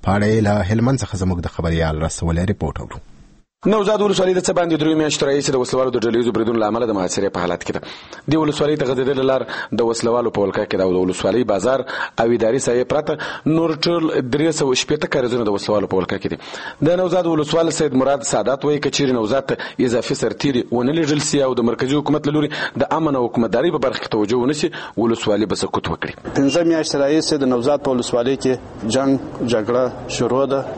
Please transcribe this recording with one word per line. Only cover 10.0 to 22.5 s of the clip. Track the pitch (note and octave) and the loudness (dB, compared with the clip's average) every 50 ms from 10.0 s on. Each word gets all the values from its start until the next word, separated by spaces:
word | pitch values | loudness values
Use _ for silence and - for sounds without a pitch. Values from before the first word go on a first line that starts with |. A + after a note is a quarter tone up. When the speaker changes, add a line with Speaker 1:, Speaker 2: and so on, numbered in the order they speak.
| - A#2 A2+ B2 B2 A2+ - G#2 | 0 0 2 2 0 0 0 0
Speaker 2:
په | G2+ | 0
ولکه | G2 F#2 - G#2+ | 0 0 -2 -2
کې | G2 - | -2 0
ده | G2 F#2+ | 0 2
او | F#2+ F2+ | 2 4
د | F#2 F#2 | 2 2
ولسوالۍ | F2+ F2+ - - G2 F#2+ A#2+ B2+ G#2+ G#2 | 2 0 0 0 2 2 2 2 2 0
بازار | F#2+ F2+ B2 C3 C3 B2 - - - - - - - A2+ | 0 2 2 0 0 -2 -4 -6 -8 -8 -8 -2 0 2
او | A#2 A#2+ | 2 2
اداري | A2+ A2+ A2 A#2 C3+ C3+ | 2 2 2 2 2 0
ساحې | - A#2+ B2 B2+ - | 0 0 0 0 0
پرته | - D3 D3+ D#3+ D#3 - - - - - - C#3+ D#3 | 0 -2 0 -2 -4 -4 -6 -10 -10 -6 -2 0 0
نور | D#3+ E3 E3 D#3+ D3+ - | 2 2 0 -2 -2 0
ټول | E3+ E3+ E3+ D#3+ D#3 - - C3 B2 C3 | 0 0 0 0 0 0 0 -2 0 0
درې | D3+ D#3 E3 D#3 D#3 | 0 2 0 2 0
سوه | D3+ C3+ C3 B2+ | 0 0 2 0
شپېته | - - D3 D3 - - - | 0 -2 -2 -2 -2 -2 0
کاریزونه | D3+ B2 A#2+ A#2 B2+ A#2 G#2 | 0 0 0 0 0 0 0
د | G2+ | -2
وسلوالو | G2 - - G#2 G#2 G2 F#2 - | -2 0 0 0 0 0 0 0
په | F#2+ | 0
ولکه | F2 - G2 F#2+ | 0 0 -4 -4
کې | - E2 | -4 -6
دي. | D#2+ D#2 - - - - - - - - C#3 D3+ | -6 -6 -10 -14 -14 -14 -14 -14 -6 0 2 2
د | F3 F3+ F#3 | 2 2 2
نوزاد | F3+ E3 F#3 F3 E3+ | 2 2 0 2 2
ولسوال | E3 D#3 D3 D3 D#3+ E3 E3 E3 C#3+ - | 0 0 0 0 2 2 2 2 2 0
سید | E3 C#3+ B2 C3 C3 | 0 2 2 2 2
مراد | C3+ C#3 C#3 C3+ - - | 2 2 0 0 -2 -2
سادات | A#2+ G#2 G#2 C3+ C#3 - D3 | 0 2 0 0 0 0 0
وایي | D3+ C#3+ D3 | 0 2 0
که | C#3+ | -2
چیرې | - - C#3+ C3+ B2+ A#2+ | 0 2 2 2 2 2
نوزاد | A2 G#2 A#2+ C3+ C3+ - A#2+ | 0 0 0 0 0 -2 -4
ته | - - - - - B2+ | -4 -4 -14 -2 0 0
اضافي | B2+ A2+ A#2+ A2+ - C#3+ - | 2 2 0 0 -2 -2 -2
سرتیري | - A2+ G#2 - - D3 C3+ B2 - - - | -2 -2 -2 0 -2 0 0 0 0 0 -2
ونه | A#2+ A#2+ B2+ D3+ | 0 0 0 0
لېږل | E3 E3 C#3 D3+ D3+ C#3+ - | 0 0 0 0 0 0 0
سي | - C#3+ C#3 | 2 2 2
او | C3 B2+ | 2 2
د | B2 A#2 A#2 | 2 0 0
مرکزي | A#2 A2+ C3+ B2+ C#3 D3 | 0 0 0 0 0 0
حکومت | C#3 C#3 C#3+ D3+ D3+ - | 2 0 0 0 0 0
له | D3+ | 0
لوري | D3+ D3 D3 | 0 0 -2